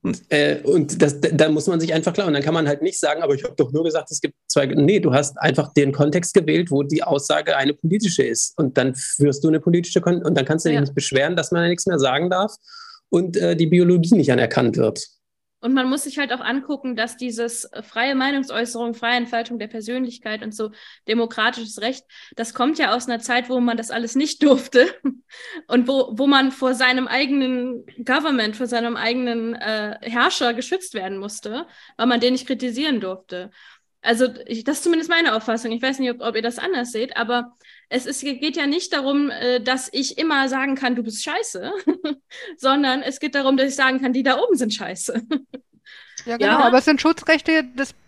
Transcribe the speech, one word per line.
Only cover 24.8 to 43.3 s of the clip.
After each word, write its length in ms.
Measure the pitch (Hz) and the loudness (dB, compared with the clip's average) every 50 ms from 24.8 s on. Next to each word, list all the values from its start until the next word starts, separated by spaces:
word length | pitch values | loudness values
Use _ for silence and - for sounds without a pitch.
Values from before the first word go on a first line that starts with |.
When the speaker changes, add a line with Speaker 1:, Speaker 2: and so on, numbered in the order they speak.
| 269 381 - - - | 6 6 2 -4 -6
Speaker 2:
<laughs> 640 | 277 - - _ _ - - - - - 330 - | -6 -6 -6 _ _ -20 -20 -20 -16 -16 -16 -6
und 200 | - 220 254 233 | 0 2 2 2
wo, 240 | 247 277 269 254 - | 2 2 0 0 0
wo 160 | 220 214 277 | 0 0 4
man 240 | 277 285 269 262 262 | 4 6 4 4 2
vor 240 | 262 - 269 254 247 | 0 0 -2 0 2
seinem 320 | 233 254 254 254 254 254 | 2 2 2 2 0 0
eigenen 800 | - 240 254 294 254 277 277 262 254 254 247 247 254 247 233 - - - - 233 | 0 0 0 0 0 0 0 0 0 0 -2 -4 -6 -8 -10 -12 -16 -14 -10 -4
Government, 500 | - 254 311 294 320 277 247 214 208 214 | -2 0 0 2 0 0 0 0 -2 -4
vor 120 | 214 254 | -4 -6
seinem 280 | 226 240 233 233 233 233 | -2 -2 -2 -2 -2 -4
eigenen, 600 | - 202 226 240 254 247 240 233 233 226 226 233 | -2 -2 -2 -2 -2 -2 -2 -2 -2 -4 -4 -6
äh, 420 | - - 208 220 214 208 208 208 - - | -6 -6 -4 -4 -4 -4 -6 -8 -10 -10
Herrscher 500 | 233 226 240 254 359 359 - 277 240 233 | -6 0 2 2 2 2 0 0 -2 -2
geschützt 400 | 226 262 - 359 381 370 - - | -2 -4 -4 -6 -6 -6 -8 -10
werden 240 | 214 185 190 196 | -8 -8 -6 -8
musste, 480 | 196 196 208 208 - - 214 214 269 339 - _ - - - _ | -8 -10 -10 -12 -12 -12 -10 -10 -10 -10 -12 _ -20 -20 -20 _
weil 80 | - 233 | -2 2
man 140 | 254 240 233 | 2 2 4
den 140 | 240 247 254 | 2 2 2
nicht 120 | 254 - | 0 -2
kritisieren 540 | - 269 214 254 247 220 247 302 311 269 220 | -4 -4 -4 -4 -6 -4 -2 -2 0 -2 -2
durfte. 500 | 196 185 185 185 _ _ 180 180 185 208 _ - - - - _ _ _ _ _ - | -2 -6 -8 -10 _ _ -12 -12 -12 -14 _ -20 -20 -20 -20 _ _ _ _ _ 0
Also 240 | - 233 226 254 254 - - - | 0 2 2 2 0 0 -8 -10
ich, 180 | - 233 226 220 | -10 -10 -6 -4
das 140 | 269 302 | -4 -4
ist 60 | - - | -2 0
zumindest 260 | 339 339 320 320 - | 0 0 0 0 0
meine 260 | 339 330 330 285 220 | 0 2 2 2 0
Auffassung. 360 | 220 220 - 226 226 240 233 | 0 -2 -2 -4 -2 -2 -6
Ich 100 | 226 233 | -6 -2
weiß 160 | 262 262 269 | -2 -4 -2
nicht, 140 | 269 262 247 | -2 -2 -4
ob, 100 | 240 240 | -4 -4
ob 140 | - 240 - | -6 -4 -4
ihr 80 | 220 220 | -2 -4
das 160 | 233 233 - | -4 -6 -4
anders 320 | - 381 370 262 247 247 | -4 -4 -2 -4 -4 -4
seht, 260 | - 214 233 262 - | -4 -6 -6 -4 -4
aber 380 | - 233 220 240 240 240 240 _ _ _ - - - _ _ | -6 -4 -2 -2 -4 -4 -6 _ _ _ -20 -20 -20 _ _
es 160 | - 262 262 | -4 -4 -4
ist, 160 | - 277 - | -4 -8 -6
geht 340 | - 285 269 254 285 311 262 | -6 -6 -6 -4 -4 -4 -2
ja 120 | 339 285 | -2 -2
nicht 260 | 285 285 359 359 - 349 | 0 0 -2 -2 -2 -4
darum, 380 | 294 269 269 277 285 285 277 | -2 -2 0 0 0 0 0
äh, 280 | - - - 247 247 247 | -2 -2 -2 0 0 0
dass 300 | 208 254 254 262 262 - | 0 0 -2 -2 -4 -6
ich 280 | - 269 269 262 - - | -4 -4 -4 -4 -4 -2
immer 280 | 311 320 302 277 269 262 | -2 0 2 0 0 0
sagen 260 | 262 262 262 277 269 | 0 -2 0 -2 -2
kann, 200 | 269 277 247 247 | -2 0 -2 -2
"Du 60 | 240 | -2
bist 220 | 226 220 214 - - | -4 -6 -8 -8 -8
scheiße", 480 | 302 311 392 440 - - 185 - 285 403 392 - - 359 359 370 302 285 | -4 -4 -4 -4 -6 -8 -10 -8 -8 -8 -2 -2 -2 -2 0 -4 -6 -6
<laughs> 440 | 269 _ _ - - 508 427 330 | -6 _ _ -18 -16 -16 -16 -14
sondern 440 | _ 262 269 269 285 285 262 254 277 | _ 0 2 2 4 2 2 0 -2
es 180 | 269 - 269 - | -4 -6 -8 -6
geht 140 | - 302 | -6 -4